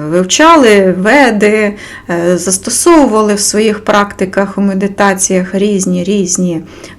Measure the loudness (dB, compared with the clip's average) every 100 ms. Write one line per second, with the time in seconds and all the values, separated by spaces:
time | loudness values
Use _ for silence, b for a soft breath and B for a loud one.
0 | -4 -2 -2 2 4 6 6 4 2 0
1 | 2 4 2 2 0 0 -2 -6 B B
2 | -8 -4 0 -2 -2 -6 -6 0 4 4
3 | 4 2 0 -2 -2 0 0 -2 -2 -2
4 | -2 -4 -4 -2 -4 -2 -2 -2 -4 0
5 | 0 0 -2 -2 -2 -2 0 0 -2 -2
6 | -2 -2 -2 -2 -2 -4 -10 B B